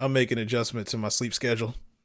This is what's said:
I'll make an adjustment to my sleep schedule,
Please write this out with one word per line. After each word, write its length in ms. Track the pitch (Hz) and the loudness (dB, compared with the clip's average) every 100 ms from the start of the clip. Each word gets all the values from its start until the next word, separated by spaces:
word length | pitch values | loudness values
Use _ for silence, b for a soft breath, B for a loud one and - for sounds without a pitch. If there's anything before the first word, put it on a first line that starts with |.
I'll 80 | 135 | 2
make 220 | 135 123 | 4 4
an 80 | 117 | 2
adjustment 500 | 107 120 113 117 101 | 0 0 0 -4 -4
to 80 | 117 | -2
my 140 | 107 | 0
sleep 240 | - 120 | 0 0
schedule, 400 | - 123 117 113 - - _ | -2 0 0 -2 -6 -14 _